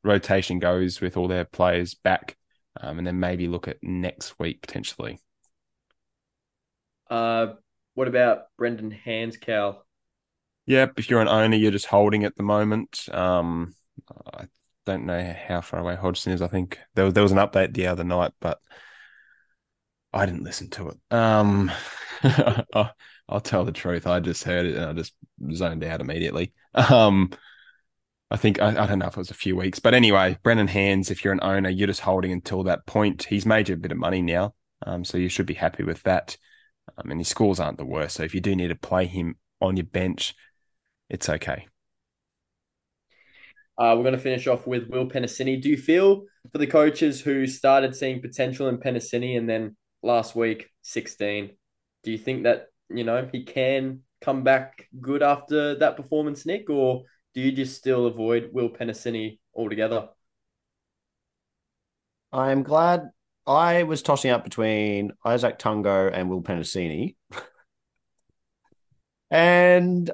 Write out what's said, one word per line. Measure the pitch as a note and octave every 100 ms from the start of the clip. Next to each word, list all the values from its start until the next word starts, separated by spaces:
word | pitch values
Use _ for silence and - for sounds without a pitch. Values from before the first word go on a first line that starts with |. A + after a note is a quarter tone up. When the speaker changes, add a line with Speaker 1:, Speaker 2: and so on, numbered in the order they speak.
Speaker 1:
rotation | G2+ G2 - F#2+ F2+ F2+
goes | F2 F2+ F#2 -
with | F2+ F#2
all | F2+
their | F2+
players | E2+ - F2+ F2 F2
back, | - F#2 F#2 - - _ _ _ -
um, | C#2 D#2+
and | F2+
then | F2+
maybe | F2+ F2+ F2
look | F2 F2
at | -
next | - F#2 F2+ - - -
week | E2+ -
potentially. | - - - - A2+ - _ _ _ _ _ _ _ _ _ _ _ _ _ _ _ _ _ _ -
Speaker 2:
Uh, | A#2 A#2 A2+ A2 G#2+ _ _ _
what | - B2+
about | B2 A#2+ G#2+ - -
Brendan | A#2+ A2+ G#2+
Hands, | G#2+ A#2+ A2+ A2+ A2
Cal? | - G#2+ G2+ G2 _ _ _ _ _ _ _ _ -
Speaker 1:
Yep, | C3 C3 -
if | -
you're | A#2
an | G#2+
owner, | A2 A2 A2
you're | G#2+
just | G2+ -
holding | G2+ G#2 G#2+
at | G#2 -
the |
moment. | G#2 G#2 G#2+ A2 - - -
Um, | F#2 F2+ F2+ E2+ E2+ E2 - _ - - - -
I | - F#2 _ _ _ -
don't | F#2+ F2+
know | F2 F2+ F2 -
how | F2
far | - E2+
away | F2
Hodgson | F2+ F#2 F2 F#2
is. | F2+
I | E2+
think | F#2+ F2+ - _
there, | - F#2+
there | F#2+
was | G2+
an | G2
update | G2+ G2 F#2+
the | F2+ F2+
other | F2
night, | F2 F2+ F2 -
but | E2+ - _ - - - - _ _ _ _ _ _ _ _ _ _
I | F#2+ G2
didn't | F2
listen | - - -
to | - E2
it. | - -
Um, | A#2 A2+ G#2+ G#2 G2+ F#2+ - - -
<laughs> | - - C3+ - - A2 -
I'll, | A2 G#2+ - - - -
I'll | G2+
tell | - G2
the | A#2+
truth. | D#2 F2 E2+ F2
I | F2
just | F2+ E2
heard | - F2 F2
it | C#2+
and |
I | D#2+
just | E2 D2+ _ - - C#2
zoned | E2 F2 E2
out | D#2+ D#2+
immediately. | C2+ E2 E2 E2 F2+ _ _
Um, | - B2 B2 G#2+ G2 F#2 - - - _ _ _ _ _ _ -
I | A2
think, | A2 G2
I, | G#2
I | D2+ G2+
don't | G2+
know | F#2
if |
it | -
was | F2+
a |
few | - F#2+ F#2
weeks, | F#2+ -
but | A#2
anyway, | B2 A2+ G2 F#2 F#2
Brendan | A2+ A2+ G2+
Hands, | G2 G2 G2 F#2+
if | F#2+
you're | G2
an | F#2+
owner, | G2 G2 F#2+
you're | F#2 G2+
just | F2+
holding | - F#2+ F2+
until | F2+ - F#2+
that | F#2 F2 -
point. | G#2+ G#2 E2+
He's | - G#2
made | G#2+ A2 G2
you |
a | E2+
bit | E2
of | E2+
money | F2 F#2
now, | E2+ F2 G#2 - _ - -
um, | F2+
so | F2 F2+
you | F2+
should | -
be | F#2+
happy | - E2+ -
with | - E2
that. | F#2+ F#2 - - _ _ _ _ _ -
Um, | -
and | D#2+
his | -
scores | - G#2 F2+
aren't | D2 -
the |
worst, | C2+ D#2 D2 -
so |
if | D#2+
you | F#2
do | G2 F#2+
need | F2
to |
play | E2 - F#2
him | F2+ F#2 E2+ - _ -
on | F#2 F#2+
your |
bench, | E2 F2+ F#2 - - - _ _ _ _ _ _ -
it's | - -
okay. | D#2 - C2+ - _ _ _ _ _ _ _ _ _ _ _ _ _ _ _ _ _ - _ _ -
Speaker 2:
Uh, | A#2 A#2
we're |
gonna | B2 C3
finish | C3 B2+ C3+
off | A#2+ B2+
with | B2 A#2
Will | B2+ B2+
Penisini. | C3 A#2+ - C3 C3
Do | C#3+
you | C#3
feel | C#3+ E3+ G3 G3 - _ -
for | D3
the | D3
coaches | D#3 D3+ D3+ D3+ C3
who | D3 C#3 C3
started | C3 C3+ C3+ C3
seeing | C3 C3+ B2
potential | B2+ - C3 C3 C3+
in | B2
Penisini | C3 A#2+ - A#2+ B2+ A#2+
and | A2+
then | A2+ G#2+ - _ _
last | A#2 A#2 A#2 A#2
week, | A2+ A2 - _
sixteen. | - A#2 - - G2+ G#2 G2+ _ _ _ _ _
Do | A2
you | A2+
think | - C3
that, | A#2 - - _ -
you | A#2+
know, | A#2 B2 B2+
he | B2+
can | - C3+ C3 C3+ C3 C3 _ _
come | - C3+
back | C3 C3+ C3 - - C3
good | B2+ C#3+
after | C#3+ C#3+ - D3+ D3 C#3+
that | D3+ -
performance, | C3+ D3+ D3+ C#3+
Nick, | D#3+ G#3 G#3
or | C#3+ B2+ B2+ - _ _
do | B2+
you | C3+
just | C3 B2+ -
still | C3 B2 A#2+
avoid | A#2 A2+ A#2 A#2
Will | B2+ A#2
Penisini | - A#2 A2 B2 A2+ A2 - _
altogether? | A2+ G#2+ G#2+ A2 A2+ - _ _ _ _ _ _ _ _ _ _ _ _ _ _ _ _ _ _ _ _ _ _
Speaker 3:
I'm | C3 C3+ C3+
glad. | C3+ D#3 E3+ F3 - _ _ _ -
I | D3 F3 F3
was | D#3+ D3+
tossing | - C#3 C3+
up | A#2+
between | - - A2 G#2+ G#2 G2+ G#2 -
Isaac | A2 A#2+ A#2+ -
Tungo | - G#2+ G2+ G2 F#2+
and | F#2 F#2
Will | F#2
Penisini. | E2+ E2+ D#2+ F#2+ E2+ D#2 E3 - _
<laughs> | - - _ _ _ _ _ _ _ _ _ _ _ _ _ _ _ _ _ -
And | D#3+ E3+ F3 F3+ F3+ F3+ F3+ E3+